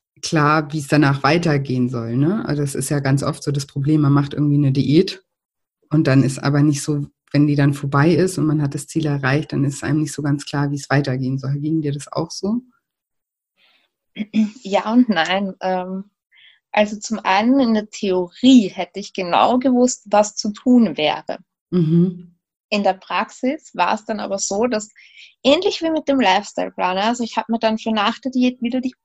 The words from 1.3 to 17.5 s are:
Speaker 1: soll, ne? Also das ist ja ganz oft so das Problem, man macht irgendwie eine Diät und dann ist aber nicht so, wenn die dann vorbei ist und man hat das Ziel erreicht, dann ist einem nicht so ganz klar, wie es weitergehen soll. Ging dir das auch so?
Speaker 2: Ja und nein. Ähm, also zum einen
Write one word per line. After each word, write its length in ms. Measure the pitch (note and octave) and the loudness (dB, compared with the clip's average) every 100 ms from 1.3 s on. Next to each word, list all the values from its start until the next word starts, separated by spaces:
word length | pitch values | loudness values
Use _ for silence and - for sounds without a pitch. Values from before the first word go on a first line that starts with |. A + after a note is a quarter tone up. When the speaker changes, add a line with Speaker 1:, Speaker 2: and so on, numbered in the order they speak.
| E3+ E3+ C#3+ C3+ B2+ B2 | 2 2 0 -2 -2 -2
Speaker 1:
soll, 280 | B2 A2+ B2 | -4 -4 0
ne? 300 | D3+ G#3+ - | 0 0 -2
Also 140 | D3 | -4
das 140 | C#3+ | -4
ist 160 | - C#3 | -4 -4
ja 100 | D3 | -2
ganz 220 | C#3 C3+ | 2 0
oft 200 | C3+ - | 0 -6
so 80 | - | -4
das 140 | C#3+ - | -6 -6
Problem, 360 | C#3+ C#3 D#3 | -4 0 2
man 100 | C#3+ | 4
macht 220 | C#3+ C#3+ | 2 2
irgendwie 240 | - D3 C#3+ | -2 0 2
eine 120 | C#3+ | 2
Diät 540 | C3+ C3 D#3 - - _ _ _ _ _ _ - | 0 2 4 2 -4 _ _ _ _ _ _ -2
und 180 | D3+ C#3+ | 0 4
dann 160 | C3+ | 4
ist 160 | C3+ C#3 | 2 0
aber 240 | C#3 C#3+ | -2 2
nicht 200 | D3+ C#3 | 2 0
so, 240 | - D3 C#3+ _ _ | -2 -6 -6 _ _
wenn 140 | C#3+ D3 | 0 2
die 100 | D3 | 2
dann 160 | C#3 | 2
vorbei 400 | C#3 C#3 C#3 D#3 | 0 -2 2 4
ist 240 | E3 F#3 D#3 | 4 0 0
und 80 | |
man 160 | D3+ D3+ | -2 0
hat 140 | C#3+ | -2
das 120 | C#3+ - | -6 -6
Ziel 200 | D#3+ D3+ | -4 -2
erreicht, 460 | C#3+ C3+ C#3+ C#3+ | -2 0 0 -2
dann 120 | C#3+ | -2
ist 180 | C#3+ C3+ | -2 -4
einem 180 | - D3+ | -4 -2
nicht 120 | D3+ | -4
so 100 | - | -4
ganz 220 | D3 C#3+ | -4 -4
klar, 260 | - C#3+ C#3+ | -4 -4 -4
wie 60 | C#3+ | -4
es 140 | - | 0
weitergehen 480 | C#3 C#3 B2+ C3 C3+ | 0 0 -2 -4 -4
soll. 200 | C3+ C#3+ | -4 -4
Ging 220 | D3+ D#3+ | -4 -2
dir 120 | D3 | -4
das 200 | C#3+ - | -6 -8
auch 180 | - E3 | -6 -6
so? 300 | - F#3+ A#3+ - _ _ _ _ _ _ _ _ _ _ _ _ _ _ - G#3+ G#3+ G#3 - | -6 -4 -4 -6 _ _ _ _ _ _ _ _ _ _ _ _ _ _ -14 -4 -2 -2 -4
Speaker 2:
Ja 300 | G3 F#3+ G#3+ | -2 -2 2
und 160 | B3 B3 | 2 4
nein. 460 | E3+ E3 F#3+ G3 - | 2 0 -2 -4 -6
Ähm, 480 | F#3 F#3 F3+ F#3+ G3 _ _ _ _ _ _ | -4 -2 -4 -10 -12 _ _ _ _ _ _
also 280 | G#3+ G#3 G#3+ | -2 -2 -4
zum 200 | - A3 | -8 -6
einen 380 | - F#3+ A#3 | 0 2 4